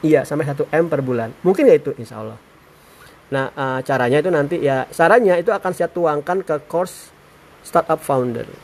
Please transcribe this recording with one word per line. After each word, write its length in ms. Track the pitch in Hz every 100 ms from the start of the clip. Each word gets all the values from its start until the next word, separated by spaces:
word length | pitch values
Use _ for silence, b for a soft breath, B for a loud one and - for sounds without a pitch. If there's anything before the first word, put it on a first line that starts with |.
Iya, 240 | 156 151 131
sampai 160 | 151
satu 240 | 143 139 151
M 200 | 156 170
per 120 | 147
bulan. 320 | 131 123 113 -
Mungkin 240 | 180 196
nggak 160 | 277 160
itu, 120 | 143 131
insya 240 | 117 110
Allah. 160 | 110 117 _ _ _ _ B B B B _
Nah, 160 | 135 135
eh, 260 | - 135 127 -
caranya 320 | 135 123 139
itu 80 | 156
nanti 240 | 165 143 170
ya, 240 | 143 131 127
sarannya 520 | - 165 226 220 175
itu 80 | 170
akan 240 | 202 190
saya 160 | 175 170
tuangkan 560 | - 170 147 143 185
ke 240 | 180 151 147
course 480 | 165 180 - - _ _ _ - -
Startup 400 | - 175 - 160
Founder. 480 | - 135 123 117 117 -